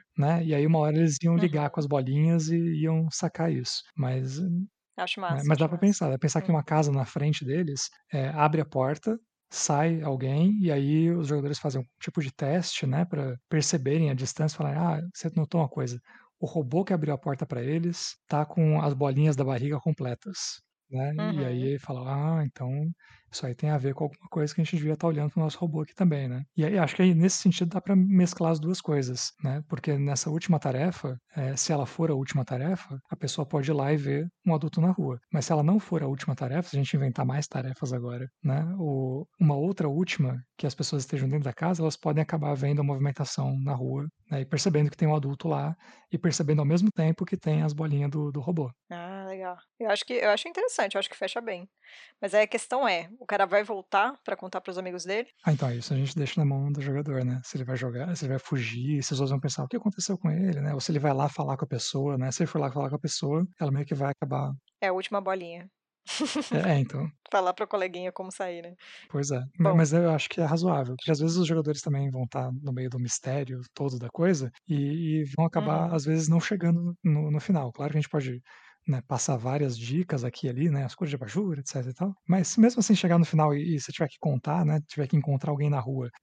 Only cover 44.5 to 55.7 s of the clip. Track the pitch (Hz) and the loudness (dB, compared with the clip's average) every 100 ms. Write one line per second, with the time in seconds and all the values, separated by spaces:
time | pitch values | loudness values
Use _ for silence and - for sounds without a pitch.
44.5 | 147 196 151 147 - 156 151 139 139 165 | 0 2 4 2 2 2 2 0 -4 -2
45.5 | 143 147 165 - - - 165 170 - 151 | 0 -2 -6 -12 -20 -8 -2 0 0 2
46.5 | 151 143 175 208 - 160 165 180 190 160 | 2 4 4 4 4 2 2 -2 -2 0
47.5 | 156 156 147 156 143 143 151 147 143 131 | 2 0 -2 -2 0 0 -2 -4 -4 -2
48.5 | 165 127 - - 175 175 196 190 190 185 | -2 -2 -8 -16 -12 -12 -10 -10 -8 -10
49.5 | 180 _ - 226 208 - 247 214 208 339 | -10 _ -8 -2 -2 0 0 2 2 -2
50.5 | 359 494 - 202 202 196 - 190 233 226 | -4 -2 0 -2 -2 -4 -6 -6 -6 -6
51.5 | 180 190 _ - - - - 202 208 214 | -8 -10 _ -20 -20 -20 -8 2 2 4
52.5 | 233 - 254 240 175 165 240 - 202 196 | 0 -2 0 2 0 -4 -14 -4 0 4
53.5 | 202 208 202 - 196 226 285 - 196 185 | 2 0 -6 0 2 2 -2 -6 -6 -6
54.5 | 185 190 180 185 175 175 208 247 _ 165 | -8 -8 -8 -8 -8 -4 -4 -4 _ 0
55.5 | 143 131 | 0 0